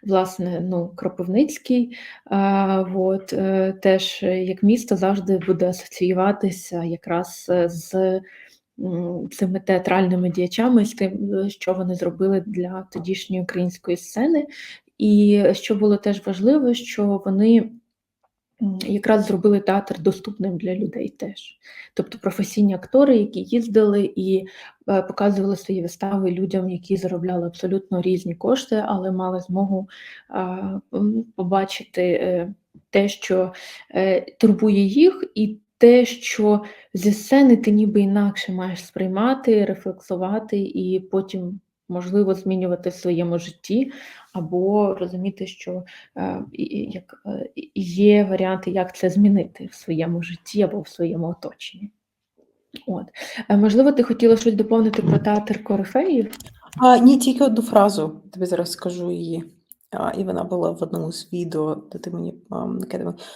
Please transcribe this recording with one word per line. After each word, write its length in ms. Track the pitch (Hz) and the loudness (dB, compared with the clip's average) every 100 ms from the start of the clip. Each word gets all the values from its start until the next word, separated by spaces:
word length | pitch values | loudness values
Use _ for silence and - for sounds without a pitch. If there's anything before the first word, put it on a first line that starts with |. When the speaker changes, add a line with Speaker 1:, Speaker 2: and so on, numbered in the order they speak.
Speaker 1:
Власне, 580 | 208 190 185 - 180 170 | -2 0 0 -4 -6 -4
ну, 320 | 180 180 175 - | -4 -4 -6 -6
Кропивницький, 1000 | 185 - 180 202 302 - - 247 240 - - - | -8 -6 -2 0 0 -2 -2 0 -2 -6 -20 -20
а, 600 | - 196 196 196 190 190 185 | -4 0 2 2 2 0 -2
от, 380 | 190 185 190 190 | -2 0 -2 -4
е, 400 | - 190 190 190 190 | -4 0 0 0 0
теж 400 | 190 190 - - | 2 2 0 -4
як 400 | 196 185 185 185 | -4 -2 -4 0
місто 340 | 202 240 226 190 | 2 2 0 0
завжди 420 | 190 196 180 185 | 0 0 0 0
буде 300 | 175 175 180 | 0 0 0
асоціюватися 1160 | 180 - - 180 185 190 202 190 180 - 175 | -2 -10 -4 -2 2 0 0 -4 -6 -8 -6
якраз, 640 | 170 170 - 170 180 - - | -6 -6 -6 -6 -6 -8 -2
е, 180 | 180 170 | 0 0
з, 520 | 170 - 190 190 190 190 - - _ _ - | -4 -6 -2 0 -2 -6 -20 -20 _ _ -10
м, 480 | 185 170 175 175 180 | -8 -6 -6 -8 -10
цими 280 | - 190 190 | -4 -4 -2
театральними 680 | - 185 185 185 185 180 180 | 0 0 2 0 2 0 0
діячами, 540 | 175 175 202 247 240 | -2 -2 0 2 2
з 100 | 208 | 2
тим, 400 | - 190 202 202 | -2 -4 -4 -4
е, 160 | 196 196 | -4 -4
що 220 | - - | -4 -4
вони 200 | 185 185 | -2 -4
зробили 500 | 180 180 170 196 196 180 | -4 -4 -2 0 0 -2
для 400 | 180 180 185 190 | -6 -6 -8 -12
тодішньої 500 | 180 170 190 - 185 | -10 -8 -8 -6 -6
української 540 | 180 180 180 180 - 175 | -4 -4 -4 -4 -6 -6
сцени. 500 | - 214 277 311 294 - - - _ - | -6 -4 0 0 -2 -10 -20 -20 _ -2
І 440 | 214 208 208 208 196 | 4 6 6 6 4
що 220 | 202 - | 2 -2
було 220 | 202 208 202 | 0 2 2
теж 300 | 202 202 - | 0 -4 -4
важливо, 480 | 185 214 302 247 | 0 2 4 2
що 480 | 240 - - 208 196 196 | -2 -4 -4 -2 0 0
вони, 440 | 190 220 226 226 - _ _ _ _ _ _ _ - | 2 6 6 4 -6 _ _ _ _ _ _ _ -6
м, 160 | 202 185 190 | -4 -4 -4
якраз 400 | 202 202 214 208 | -2 2 2 2
зробили 340 | 190 208 202 | 2 4 2
театр 400 | 196 196 - 196 | 2 0 -2 -2
доступним 580 | 160 190 - 208 190 175 | -2 -2 -4 -8 -6 -4
для 160 | 185 | -4
людей 340 | 185 208 - - | -4 -4 -6 -10
теж. 500 | - 202 202 - - - - - | -10 -14 -14 -20 -20 -20 -20 -10
Тобто 240 | - - - | -6 -6 -6
професійні 560 | 190 - 202 - 208 | -6 -4 -4 2 2
актори, 420 | 180 - 262 285 233 | 0 2 4 6 4
які 240 | 208 190 | 0 -6
їздили 720 | 185 240 233 208 214 202 196 - | -4 -2 2 4 4 2 0 -2
і, 300 | 190 190 190 - - _ - | 0 0 -2 -14 -20 _ -2
е, 140 | 190 | 0
показували 540 | 185 - 202 196 196 185 | 0 0 0 2 0 -2
свої 260 | - 190 | -4 -6
вистави 480 | 170 - 196 196 190 | -6 -6 -4 -2 -2
людям, 400 | 180 190 190 185 | -2 -2 -2 -4
які 260 | 180 - 190 | -6 -4 -4
заробляли 500 | 180 180 180 180 170 | -2 -4 -4 -4 -6
абсолютно 560 | - 185 196 190 180 | -6 -4 -4 -4 -2
різні 320 | 180 185 180 | 0 -2 -4
кошти, 500 | 170 208 262 - 214 - | -4 -2 -2 -2 -4 -2
але 260 | 196 190 | -4 -4
мали 280 | 185 185 185 | -4 -4 -6
змогу, 480 | 180 190 196 190 190 - - - - | -4 -4 -2 -2 -6 -16 -20 -20 -12
а, 500 | - 180 185 196 196 - | -8 -6 -6 -8 -8 -8
м, 300 | 190 208 226 233 - | -2 -2 -2 -6 -6
побачити, 640 | 180 196 190 - - - | -2 0 -2 -6 -8 -2
е, 500 | 180 170 185 180 175 202 _ - _ | 0 0 0 -2 -4 -12 _ -20 _
те, 180 | 196 202 | 0 0
що, 440 | - - 185 185 - - - - | -2 -2 0 0 -6 -20 -20 -8
е, 260 | - 190 185 | -2 2 0
турбує 600 | - - 220 196 214 202 | -2 2 4 4 4 4
їх, 420 | 196 240 349 370 - | 4 6 4 4 -4
і 240 | 214 214 214 _ - | -2 -4 -4 _ 6
те, 260 | 240 247 | 8 8
що 580 | 240 - - - 208 208 208 - _ | 4 -2 -8 0 2 2 0 -16 _
зі 180 | 185 202 | -2 0
сцени 440 | 208 - 269 269 233 | 0 2 6 8 6
ти 140 | 214 | 6
ніби 300 | 208 214 208 | 4 4 2
інакше 520 | 196 202 202 196 - | 2 2 0 -2 -6
маєш 320 | 185 185 180 | -6 -6 -8
сприймати, 800 | - - 190 190 233 269 254 214 | -10 -6 -4 0 0 0 2 2
рефлексувати 920 | 202 190 190 185 - 180 185 214 220 208 | 2 -4 -8 -10 -8 -6 -4 -4 -4 -4
і 420 | 196 - 185 185 | -4 -4 -4 -4
потім, 600 | 190 196 190 190 180 196 _ _ - | -2 -4 -4 -8 -8 -12 _ _ -10
можливо, 460 | 180 180 202 190 | -8 -2 2 2
змінювати 560 | 190 190 185 180 175 180 | 0 -2 -2 -2 -4 -6
в 40 | |
своєму 440 | 180 180 170 175 170 | -6 -2 -2 -2 -4
житті, 540 | 175 - - 220 269 - - - - | -6 -14 -4 -2 -2 -6 -20 -20 -14
або 640 | 190 160 180 190 208 202 | -10 -4 -2 0 2 0
розуміти, 520 | 190 180 180 196 196 190 | -2 -6 -6 -6 -8 -10
що, 380 | - - 180 180 - - 170 | -12 -12 -12 -12 -20 -18 -10
е, 260 | 185 185 - | -8 -8 -10
і, 100 | - | -8
і, 280 | - - - | -8 -6 -8
як, 320 | 185 - - 202 | -10 -16 -16 -12
е, 220 | - - | -10 -10
і 160 | - - - | -14 -12 -8
є 420 | 180 175 208 208 | -4 4 6 6
варіанти, 460 | 196 190 185 185 180 | 4 0 -2 -2 -4
як 260 | 190 185 - | -4 -4 -2
це 140 | 180 | 0
змінити 580 | 202 202 196 - - - | 4 4 4 0 -8 -18
в 20 | |
своєму 480 | - - 160 165 170 | -12 -6 -4 -4 -4
житті 400 | 170 170 - 202 | -8 -12 -6 -2
або 180 | 196 202 | 0 -2
в 80 | 151 | -10
своєму 400 | - 170 165 170 | -6 -6 -4 -6
оточенні. 640 | 175 - - - - 202 _ _ _ _ _ _ _ _ - - | -8 -12 -16 -18 -16 -18 _ _ _ _ _ _ _ _ -14 -8
От. 180 | 180 - - - - - | -8 -10 -16 -14 -8 2
Е, 80 | 202 | 4
можливо, 360 | 214 220 277 | 6 6 6
ти 100 | 277 | 4
хотіла 340 | 240 226 233 226 | 2 4 6 6
щось 180 | 233 | 4
доповнити 480 | 208 214 226 220 214 | 0 2 2 2 0
про 160 | 160 - | 2 2
театр 460 | 214 208 208 202 | 2 0 -2 -6
корифеїв? 720 | - 202 190 262 370 269 208 - - - - - | -4 -4 -2 0 2 0 0 -6 -20 -20 -16 4
Speaker 2:
А, 180 | 254 247 | 8 10
ні, 200 | 247 269 | 8 6
тільки 260 | 269 254 | 4 2
одну 180 | 277 220 | 2 2
фразу, 580 | 226 214 202 196 156 156 - | 2 4 4 2 -4 -8 -16
тобі 140 | 185 180 | -8 -4
зараз 240 | 175 170 | -2 -4
скажу 400 | - 180 175 175 | -6 -8 -6 -6
її. 340 | 175 170 165 165 _ _ _ _ | -6 -6 -8 -10 _ _ _ _
А, 200 | - - | -6 -6
і 140 | - | -4
вона 200 | 190 180 | -4 -4
була 260 | 175 180 170 | -4 -2 -2
в 120 | 170 | -2
одному 300 | 165 170 165 | -6 -6 -6
з 200 | - - | -10 -8
відео, 420 | 180 165 160 151 151 - | -6 -4 -2 -4 -4 -10
де 60 | 170 | -14
ти 120 | 180 | -10
мені, 240 | 170 175 - - | -8 -8 -12 -10
а, 160 | - 190 | -8 -6
накидала, 480 | 185 - - 175 175 - | -6 -8 -8 -8 -10 -16